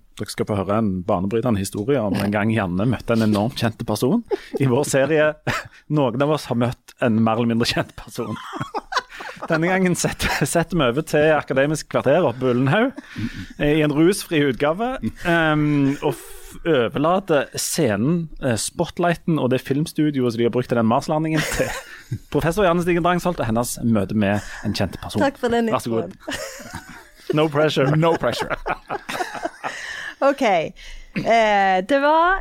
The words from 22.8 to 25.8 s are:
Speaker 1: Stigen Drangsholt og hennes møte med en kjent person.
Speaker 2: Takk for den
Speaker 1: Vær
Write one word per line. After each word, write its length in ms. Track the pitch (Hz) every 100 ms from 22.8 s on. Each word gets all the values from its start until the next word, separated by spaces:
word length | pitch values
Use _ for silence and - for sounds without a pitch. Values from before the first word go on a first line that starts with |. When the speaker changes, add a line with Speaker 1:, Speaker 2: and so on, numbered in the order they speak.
Speaker 1:
Stigen 200 | 170 170
Drangsholt 380 | 175 175 175 165
og 60 | 117
hennes 320 | 113 120 -
møte 320 | 120 110 95
med 260 | 107 98 104 - -
en 80 | 107
kjent 240 | - 90 -
person. 200 | - 110
Speaker 2:
Takk 160 | 277 -
for 120 | 240
den 160 | 233 226
Speaker 1:
Vær 160 | 131